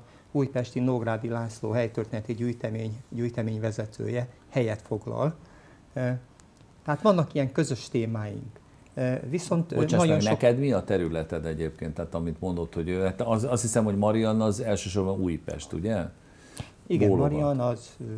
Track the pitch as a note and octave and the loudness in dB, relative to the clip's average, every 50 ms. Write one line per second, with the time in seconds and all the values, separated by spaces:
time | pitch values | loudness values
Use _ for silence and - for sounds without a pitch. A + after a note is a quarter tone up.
0 | - - - - - - - D3 C3+ C3 - B2 B2 B2 - B2+ B2 C3 B2+ A#2+ | -8 -18 -20 -20 -12 -4 0 0 0 0 0 -2 -2 -2 -2 0 2 2 2 2
1 | A2+ A2+ A2+ A2 A2+ A#2 A#2 A#2 A#2 A2+ A2+ - - G#2+ A2 B2 A#2 A2 - A#2+ | 0 0 -2 -2 -2 -4 -4 -4 -4 -6 -8 -6 -4 -2 0 0 0 0 0 -4
2 | A2 - - A2 A2+ - A#2 G#2+ A#2+ A#2+ A#2 A#2+ - A2+ A2 A2 A2+ A2 G#2+ B2 | -4 -4 -4 -6 -4 -4 -4 -2 -2 -2 -2 -2 -4 -6 -4 -4 -6 -6 -8 -10
3 | - - - A#2 A#2+ A#2+ A#2+ B2 A2+ A2 A2 G#2+ A2 A2+ G#2+ - A2 A2 - - | -12 -10 -6 -4 -4 -2 -2 -2 -2 -2 -2 -2 -2 -4 -2 -4 -6 -6 -6 -6
4 | G#2+ A2 A#2 B2 B2 B2 - - - - - C#3 A#2+ A2 G#2+ - - - A#2 G#2 | -6 -4 -2 -4 -4 -6 -8 -16 -12 -6 -2 0 0 0 -2 -4 -6 -6 -6 -6
5 | - A#2 A2+ A#2 B2+ D#3 E3 - - - - - - - - - - - - C#3 | -6 -6 -4 -2 0 -2 -2 -4 -12 -20 -20 -20 -20 -20 -20 -20 -18 -10 -6 -2
6 | B2+ B2 B2+ B2 - - - - - - - - - - - - - - D3 C#3+ | -2 -2 -2 -4 -6 -12 -20 -20 -20 -20 -20 -20 -20 -20 -20 -10 -4 -4 -2 2
7 | - A3 G3 F3 D3 - - D3 C3+ B2 - - D#3 C3+ C3 A2+ - - - B2 | 4 4 6 6 4 2 2 0 0 0 2 0 0 0 0 -4 -4 -2 -2 -2
8 | A2+ A2 A2+ A2 G#2 G#2 G#2 A2 A2+ G#2+ - - - - - - - - - - | 0 0 -2 -4 -4 -6 -8 -10 -10 -12 -16 -18 -20 -20 -20 -20 -20 -12 -6 -4
9 | C3 B2+ B2+ - - A#2+ C#3+ F3 - - F3 E3+ E3 - - - D#3 D#3 E3 E3+ | -2 -2 -2 -2 -4 -4 -4 -4 -2 0 0 0 0 0 2 2 2 4 6 6
10 | F3 D#3+ D#3 D3+ G#2 G#2+ A2+ A2 - A#2+ A#2+ C3 C#3 C#3 A#2+ F#2 - - G#2 F#2 | 6 6 6 4 4 2 2 4 6 4 6 4 4 2 2 2 2 2 2 2
11 | F2 D#2+ E2 D#2+ D#2 - F2+ D#2+ D#2 E2 D#2+ D#2 D#2+ D#2 - - E2 D#2+ D2+ - | 2 2 0 -2 -2 -2 -4 -4 -2 -2 -2 -2 -2 -4 -4 -6 -8 -6 -6 -6
12 | E2 D#2+ - E2+ E2 E2+ D#2+ - F2+ F2+ F2+ E2+ E2+ E2 - F2 D#2+ F2 F2+ F#2 | -6 -4 -4 -4 -4 -4 -4 -4 -4 -4 -4 -4 -4 -4 -4 -4 -2 -2 0 0
13 | F#2+ F#2+ F#2 - A#2+ A#2 A2+ G#2+ A2+ C#3 B2 A2+ A#2 A2+ - A#2+ A2 G#2+ G2+ G2 | 0 0 0 0 0 0 2 2 2 0 0 0 0 2 2 2 2 4 4 4
14 | G2+ G#2+ G#2+ A2+ A2 A2 G#2+ A2 A2 G#2+ G2 A2 B2+ A2+ G#2 F#2+ - G2+ F2+ G#2 | 4 4 4 4 4 2 2 2 2 2 0 0 0 -2 -2 -2 -2 -2 0 0
15 | F#2+ F#2+ G2 G2 F#2 F2+ E2 - - - D2+ C#2+ - - - E2 E2+ A2 A2+ F#2+ | 0 0 0 0 0 0 0 -2 -4 -8 -10 -10 -8 -8 -6 -4 -2 -2 -2 -2
16 | E2 E2+ - - - - - - - - - - - - - - - - F3+ - | -2 -4 -8 -14 -20 -20 -20 -20 -20 -18 -16 -16 -16 -16 -18 -14 -6 -2 2 4
17 | - G#2 G2 - C#3 C#3+ D3 D3+ D3 C#3+ C#3+ C3 B2 B2 A#2+ G#2+ - - - - | 6 6 6 6 4 2 2 2 0 0 0 0 0 0 -2 -4 -8 -14 -16 -14
18 | B2 A2+ A2 | -12 -10 -8